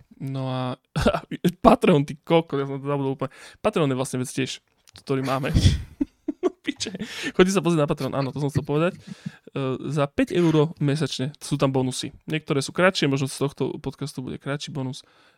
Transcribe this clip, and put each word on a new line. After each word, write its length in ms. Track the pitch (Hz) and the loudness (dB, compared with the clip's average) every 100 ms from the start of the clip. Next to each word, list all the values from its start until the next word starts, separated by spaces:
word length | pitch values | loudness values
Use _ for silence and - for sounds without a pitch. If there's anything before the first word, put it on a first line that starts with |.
| - | -16
No 340 | - 135 135 131 | -12 -8 -6 -4
a 280 | 131 127 127 _ - | -4 -4 -6 _ -2
<laughs> 360 | 202 160 - - 180 - | 0 0 -6 -2 -2 2
Patreon, 420 | 247 226 196 147 | 4 6 6 4
ty 120 | 143 143 | 2 -4
koko, 380 | - 165 165 139 | 2 2 2 -2
ja 100 | 139 | -4
som 100 | 139 | -4
to 100 | 139 | -4
zabudol 280 | 143 135 | -2 -2
úplne. 180 | 135 135 - - - | -4 -6 -10 -20 -4
Patreon 300 | 208 208 147 | -2 2 2
je 80 | 127 | 2
vlastne 220 | 131 131 | -2 -4
vec 80 | 127 | -4
tiež, 300 | - 131 - _ _ _ - | -2 -4 -4 _ _ _ -12
ktorý 240 | - 135 | -2 -2
máme. 300 | 131 131 127 156 | 0 -2 2 4
<laughs> 40 | - - - - 285 _ - - | 6 4 -2 -6 -6 _ -12 -4
No 160 | 359 | -4
piče. 400 | - - - - 185 226 - - | -4 -10 -8 -8 -8 -10 -8 -2
Chodí 160 | - 185 | 2 4
sa 160 | 196 160 | 4 2
pozrieť 160 | 170 | 2
na 80 | 147 | 2
Patreon, 240 | 156 131 | 0 -2
áno, 160 | 131 135 | -2 -4
to 80 | 135 | -2
som 80 | 143 | -2
chcel 140 | 139 | -2
povedať. 320 | 147 147 170 | 0 0 0
E, 60 | - - - - - - - 135 127 | -2 -12 -12 -14 -14 -12 -6 -4 -4
za 220 | - 151 143 | -4 -2 0
päť 260 | - 170 | 0 0
eur 380 | 175 170 156 151 - | 2 4 4 2 2
mesačne 560 | 147 143 135 - 131 - | 0 2 0 -2 -6 -6
sú 220 | - 143 | -6 0
tam 160 | 139 | 2
bonusy. 400 | 135 131 123 - - | 2 0 -2 -8 -10
Niektoré 380 | - 156 - 143 | -6 -6 -2 -2
sú 80 | - | -2
kratšie, 400 | - 180 190 147 | 2 2 4 2
možno 160 | 135 135 | 2 0
z 160 | - | -2
tohto 320 | 139 - 135 - | -4 -2 -4 -4
podcastu 460 | 139 - 143 - | -8 -8 -10 -10
bude 160 | 131 151 | -10 -10
kratší 320 | - 143 - | -8 -8 -6
bonus, 320 | 135 131 127 - _ _ | -6 -6 -8 -14 _ _